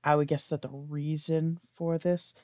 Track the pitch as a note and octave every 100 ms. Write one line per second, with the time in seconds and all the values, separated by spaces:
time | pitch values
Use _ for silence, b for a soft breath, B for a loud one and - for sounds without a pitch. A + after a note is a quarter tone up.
0 | - D3+ D3 D3 - D3+ - C#3 D3 D3
1 | D3 D#3 - D#3+ D#3+ E3+ _ - E3 E3
2 | F3 F3 - -